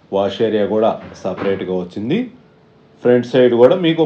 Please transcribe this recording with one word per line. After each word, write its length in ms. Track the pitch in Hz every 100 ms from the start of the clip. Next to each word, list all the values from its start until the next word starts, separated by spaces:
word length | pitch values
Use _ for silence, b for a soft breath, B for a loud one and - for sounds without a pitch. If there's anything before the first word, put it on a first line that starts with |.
| - 98
వాష్ 240 | 98 - 110
ఏరియా 180 | 107 95 107
కూడా 160 | 110 - - -
సపరేట్గా 520 | 92 90 98 92 90 92
వచ్చింది. 340 | 87 104 113 208 254 - _ _ _ _ _ _
ఫ్రంట్ 280 | 123 123 120
సైడ్ 200 | 131 123 120
కూడా 140 | 170 190 165
మీకు 200 | 165